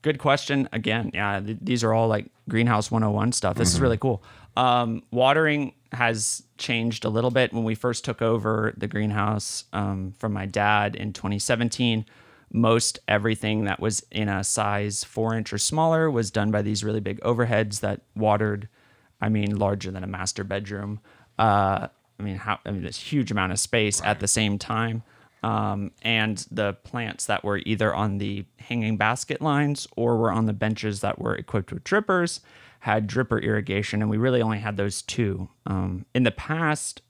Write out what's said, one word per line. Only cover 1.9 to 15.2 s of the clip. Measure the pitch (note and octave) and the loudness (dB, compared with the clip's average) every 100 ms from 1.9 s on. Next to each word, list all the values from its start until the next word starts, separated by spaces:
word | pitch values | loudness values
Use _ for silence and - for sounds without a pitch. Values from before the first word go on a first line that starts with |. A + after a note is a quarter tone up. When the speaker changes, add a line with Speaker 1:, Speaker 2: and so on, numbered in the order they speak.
Speaker 1:
all, | A2 A2+ | 4 4
like, | G#2+ - _ - | 0 -4 _ -2
greenhouse | A2 A#2+ G#2+ G#2+ | 2 4 2 2
one | A#2 | 0
oh | A2 | 2
one | G#2 A2 | 2 0
stuff. | A#2+ F#2+ F#2 | 0 0 2
This | G2+ | 2
is | E2+ | 4
Speaker 2:
Mm-hmm. | |
Speaker 1:
really | D#2+ G#2 | 2 2
cool. | C3+ G#2 - - - | 0 -2 -6 -20 -8
Um, | - B2+ B2 A#2+ A2+ - | 0 4 4 2 -4 -4
watering | A#2+ C3 D3 D#3 D3 C#3 _ _ | 2 4 4 4 2 -2 _ _
has | - A#2+ A2+ G#2+ - _ - | 0 0 2 -2 -4 _ -12
changed | - A#2 A#2 A2 A#2 | -2 0 0 0 -2
a | |
little | A2 B2 | 0 2
bit. | B2 B2 | 2 2
When | A#2 | 0
we | A2 | -2
first | A2 B2 A#2 | 0 -2 -2
took | - A2+ | -4 -2
over | A2+ A2+ G#2+ A2 A2 A2 | 2 2 2 0 0 -2
the | G#2 | -4
greenhouse, | G#2 G#2+ G#2 G#2 G#2 - - - | 0 0 0 0 -2 -4 -10 -8
um, | - G2+ F#2+ F#2+ G2 | -4 -2 -2 -6 -6
from | A2+ | -4
my | G2+ | -4
dad | F#2+ G2+ G#2 G#2+ G#2 - | -2 0 4 4 2 -2
in | G#2 | -8
twenty | - G2 G2+ | -6 -4 -2
seventeen, | - A#2+ A#2 - A#2+ A2 G#2 - - - _ | 0 2 2 0 0 0 -4 -14 -20 -20 _
most | A2+ A#2 A2+ - - - | 2 4 4 2 -4 0
everything | G#2 A2 G#2+ A2 G#2+ | 2 2 0 0 0
that | G2+ - | -2 -2
was | A2 G#2 - | -2 -2 -6
in | - G#2 | -4 0
a | G2 | 0
size | G2 - G#2 G#2 G#2 G2+ | -2 0 0 0 -2 -4
four | - - | -6 -2